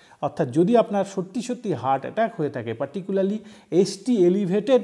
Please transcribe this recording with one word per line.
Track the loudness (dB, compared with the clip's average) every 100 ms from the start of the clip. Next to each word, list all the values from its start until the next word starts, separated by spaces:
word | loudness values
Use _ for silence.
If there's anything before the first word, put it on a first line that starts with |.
| _ _
অর্থাৎ | -6 -2 -2
যদি | 2 4 4
আপনার | 2 0
সত্যি | -4 -6 -8 -6
সত্যি | -8 -6 -6
হার্ট | -4 -2 -2
অ্যাটাক | -2 -2 -2 -2
হয়ে | -6
থাকে, | -6 -8
particularly | -6 -8 -8 -4 -2 0 -4 -10 -20 -2
এসটি | 0 0 -2 0 4 4
elevated | 4 2 0 2 2